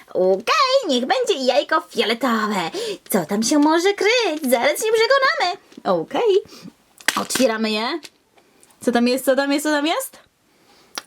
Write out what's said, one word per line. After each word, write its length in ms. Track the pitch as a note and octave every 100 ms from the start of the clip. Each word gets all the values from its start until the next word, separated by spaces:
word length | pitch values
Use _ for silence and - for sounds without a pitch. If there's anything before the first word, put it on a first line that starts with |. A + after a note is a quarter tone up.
| -
Okej, 760 | - F#3 F#3+ - D#5 C5 C5+ G#4
niech 180 | B3 C4
będzie 380 | B4 A#4 D#4
jajko 360 | B3+ B3+ D4+ D#4+ -
fioletowe. 800 | G#3+ G#3 A#3 C4+ A3 G#3 G3+ E3+ F#4 A4+ F#4+ -
Co 160 | G3+ D#3
tam 160 | G#3
się 160 | A3+ D4+
może 360 | D4+ E4 F#4+
kryć? 560 | G4+ G4+ B4 G#4 D4+ C4+
Zaraz 200 | B3+ C#5+
się 220 | D5+ A4
przekonamy. 640 | A4 A4 C#5 C5+ D#5+ F4+ G4 _ - - F3+
Okej. 400 | - C#4+ A#4 G4 - - - _ _ - - -
Otwieramy 500 | - - A#3+ A3 A3
je. 300 | G#3+ A#3+ D#4+ - _ _ _ _ _ _ -
Co 80 | -
tam 160 | A#3+ A#3+
jest, 160 | B3+
co 120 | C#4 C4
tam 160 | C#4
jest, 120 | C#4+
co 60 | D4+
tam 160 | D4+ D4+
jest? 400 | G#4+ C5 - _ _ _ _ _ _ _ -